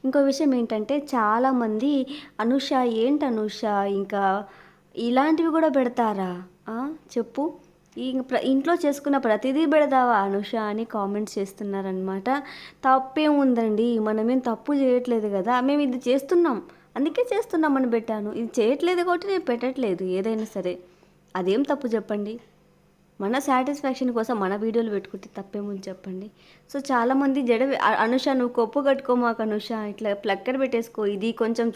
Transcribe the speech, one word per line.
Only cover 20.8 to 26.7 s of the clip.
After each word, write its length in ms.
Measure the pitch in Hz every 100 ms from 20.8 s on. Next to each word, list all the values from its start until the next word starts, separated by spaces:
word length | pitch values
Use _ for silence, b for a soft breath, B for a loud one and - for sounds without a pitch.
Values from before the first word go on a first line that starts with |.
| - b b b b 185
అదేం 260 | 185 220
తప్పు 260 | 285 285 240
చెప్పండి? 520 | 220 220 208 208 233 - _ _ _ _ _ _ -
మన 180 | 202 262
సాటిస్ఫాక్షన్ 760 | 277 254 262 285 269 262 254
కోసం 260 | 233 220 226
మన 160 | 185 202
వీడియోలు 340 | 226 233 226
పెట్టుకుంటే 520 | 196 196 196 - 196
తప్పేముంది 400 | 196 202 202 196 190
చెప్పండి? 420 | 185 196 185 208 - b b b